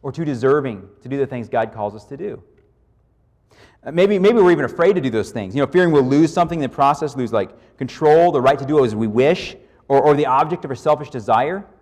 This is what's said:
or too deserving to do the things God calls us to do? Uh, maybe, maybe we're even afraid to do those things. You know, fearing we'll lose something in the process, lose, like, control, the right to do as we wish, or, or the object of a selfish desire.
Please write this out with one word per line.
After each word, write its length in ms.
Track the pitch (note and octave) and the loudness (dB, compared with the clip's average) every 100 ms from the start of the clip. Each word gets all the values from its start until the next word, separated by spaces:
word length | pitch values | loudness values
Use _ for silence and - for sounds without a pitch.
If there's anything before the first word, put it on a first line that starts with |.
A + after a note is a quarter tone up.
or 100 | C#3 | -12
too 100 | B2+ | -8
deserving 640 | D#3+ B2+ C3 D3 C3+ G2+ F#2+ _ | -6 -2 2 2 0 -10 -16 _
to 80 | B2+ | -10
do 80 | C#3 | -6
the 100 | C3+ | -6
things 220 | B2+ G#2+ | -6 -6
God 240 | A#2+ A2+ | -4 -4
calls 200 | A2 G#2 | -6 -8
us 120 | G#2+ - | -8 -18
to 100 | C#3 | -14
do? 260 | G#2 - _ _ _ _ _ _ _ _ _ _ _ _ _ _ | -12 -14 _ _ _ _ _ _ _ _ _ _ _ _ _ _
Uh, 80 | - | -8
maybe, 260 | E3 G3 G#3 | 0 2 4
maybe 180 | F#3+ A#3 | 2 4
we're 140 | F3+ | 4
even 120 | E3 | 4
afraid 300 | B2+ - E3+ | 0 0 2
to 80 | F#3+ | 2
do 80 | C3 | 0
those 220 | A2 G2+ | -4 -4
things. 220 | A#2+ F#2+ | -8 -6
You 80 | A#2 | -4
know, 60 | C#3 | 0
fearing 220 | F3+ F3+ | 2 2
we'll 100 | D3 | 2
lose 300 | B2+ C#3 D#3+ | 2 2 2
something 280 | F3+ E3+ E3+ | 0 -2 -2
in 40 | |
the 100 | C3+ | -6
process, 440 | - C#3 D3+ D3+ B2+ | 0 0 0 -4 -6
lose, 160 | A#2+ | -4
like, 180 | G#2+ G2 - _ _ | -4 -4 -10 _ _
control, 540 | C3 - D#3 D#3 F3 | -12 0 4 6 4
the 80 | C#3+ | 2
right 180 | B2+ C#3+ | 2 0
to 80 | C3+ | 0
do 200 | D3+ B2 | 2 2
as 100 | G#2+ | 0
we 120 | A2 | -2
wish, 500 | G#2+ C3+ F3+ - - _ _ _ | 2 2 0 -6 -16 _ _ _
or, 120 | C#3 | 2
or 120 | C#3+ C#3+ | 4 2
the 120 | C#3+ | 2
object 360 | C3 D#3 E3+ | 0 0 -4
of 80 | D3 | -8
a 60 | C3 | -6
selfish 320 | D#3 D3 C#3+ | -2 -2 -2
desire. 560 | B2+ G2+ A2+ C#3 F#3+ G3 _ | -12 0 0 0 -6 -12 _